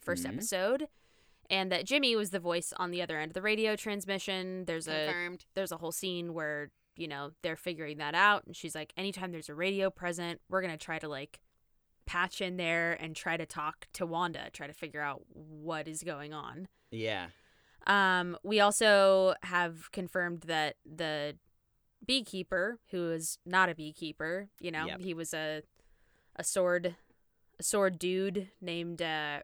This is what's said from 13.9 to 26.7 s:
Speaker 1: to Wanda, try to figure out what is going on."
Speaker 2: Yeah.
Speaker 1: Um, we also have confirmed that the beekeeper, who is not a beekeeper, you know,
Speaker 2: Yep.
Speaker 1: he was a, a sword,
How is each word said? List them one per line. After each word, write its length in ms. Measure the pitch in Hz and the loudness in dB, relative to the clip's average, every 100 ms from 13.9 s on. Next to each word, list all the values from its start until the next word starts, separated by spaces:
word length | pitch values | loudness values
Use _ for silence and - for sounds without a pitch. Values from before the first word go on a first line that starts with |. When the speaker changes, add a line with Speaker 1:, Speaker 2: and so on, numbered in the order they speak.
Speaker 1:
to 100 | - 170 | -6 -2
Wanda, 420 | 165 175 165 - | 0 -2 -2 -10
try 140 | - 143 | -10 -12
to 80 | |
figure 280 | - 160 151 | -10 -10 -6
out 200 | 143 131 - | -4 -6 -12
what 580 | - 156 156 156 160 151 | -20 -18 -10 -6 -6 -6
is 140 | 156 | -8
going 320 | 160 147 147 | -8 -8 -8
on." 340 | 151 131 131 190 _ _ | -10 -10 -12 -14 _ _
Speaker 2:
Yeah. 380 | 113 110 101 87 - _ _ _ _ - | -4 -2 -2 -4 -12 _ _ _ _ 4
Speaker 1:
Um, 500 | 202 190 185 180 170 | 6 6 4 2 -4
we 180 | 202 214 | 2 6
also 760 | 202 208 220 202 196 190 185 - | 6 8 8 10 10 8 6 4
have 480 | 185 180 175 165 - | 0 2 2 -2 -10
confirmed 500 | - 180 185 175 170 160 | -8 -4 -2 -2 -2 -2
that 300 | 160 151 - | 0 0 -4
the 520 | - 156 160 151 147 151 _ _ _ _ _ _ 220 | -12 -6 -4 -2 -4 -6 _ _ _ _ _ _ 0
beekeeper, 720 | 262 220 190 180 185 196 233 _ | 0 0 -6 -2 -2 -2 -4 _
who 200 | 185 170 | -4 -2
is 260 | 165 160 - - | -2 -4 -8 0
not 240 | 185 180 | 4 4
a 60 | 165 | 2
beekeeper, 760 | 151 151 156 - 156 180 202 _ | -8 -8 -10 -6 -4 -4 -8 _
you 120 | 175 | -6
know, 140 | 160 160 | -4 -4
Speaker 2:
Yep. 160 | 156 | -6
Speaker 1:
he 120 | 185 | -6
was 200 | 165 165 | -6 -6
a, 300 | 160 156 156 151 _ _ _ _ _ _ - | -4 -4 -6 -10 _ _ _ _ _ _ -8
a 80 | |
sword, 520 | - 196 180 | -2 2 4